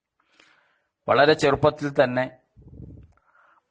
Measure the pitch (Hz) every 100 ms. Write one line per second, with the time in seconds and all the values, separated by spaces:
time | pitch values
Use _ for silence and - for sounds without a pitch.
0 | _ _ _ _ _ _ _ _ _ _
1 | - 117 143 156 147 131 147 151 143 139
2 | 127 127 131 - _ _ - - - -
3 | - _ _ _ _ _ _